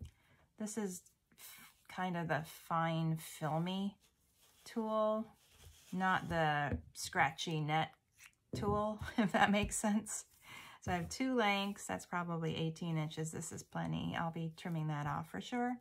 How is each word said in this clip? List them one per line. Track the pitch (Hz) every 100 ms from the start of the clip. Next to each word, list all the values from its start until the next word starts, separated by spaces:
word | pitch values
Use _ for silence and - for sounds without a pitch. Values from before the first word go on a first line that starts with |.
| - _ _ _ _ -
This | 214 226
is | 202 180 - _ _ - - - - _ -
kind | - 185 170
of | 165
the | 147 160
fine | - - 165 165 165 160 160
filmy | - - 156 160 175 190 196 - _ _ _ _ - _
tulle, | - 233 220 220 214 220 220 - _ - - - -
not | 185 185 185 135
the | 170 156 147 143 - -
scratchy | - - 185 143 - - 156
net | 151 156 - - _ _ - _ -
tulle, | 120 208 208 214 214 -
<laughs> | -
if | 202
that | 208 202
makes | 202 208 -
sense. | 220 208 220 - - - - - - -
So | -
I | 180
have | 165
two | - 262
lengths, | 247 208 196 202 202 -
that's | 185 -
probably | 180 175 165 165 -
eighteen | 160 160 175 160
inches. | 156 156 160
This | 185 165
is | -
plenty. | - 170 170 - 165 -
I'll | 165
be | 165 165 160
trimming | 185 165 156
that | 147 147
off | 151 160
for | 180
sure. | - 247 247 247